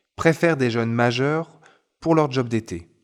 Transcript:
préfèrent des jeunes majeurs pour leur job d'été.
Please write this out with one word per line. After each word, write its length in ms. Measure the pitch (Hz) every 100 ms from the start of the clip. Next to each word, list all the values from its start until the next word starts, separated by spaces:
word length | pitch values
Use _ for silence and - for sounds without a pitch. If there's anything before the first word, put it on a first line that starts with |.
| _ -
préfèrent 400 | 165 160 170 151
des 140 | 123
jeunes 220 | 117 117
majeurs 680 | 117 120 120 139 156 165 _ _ _ _ _
pour 140 | 160
leur 180 | 160 147
job 160 | 127 120
d'été. 420 | 113 110 85 - _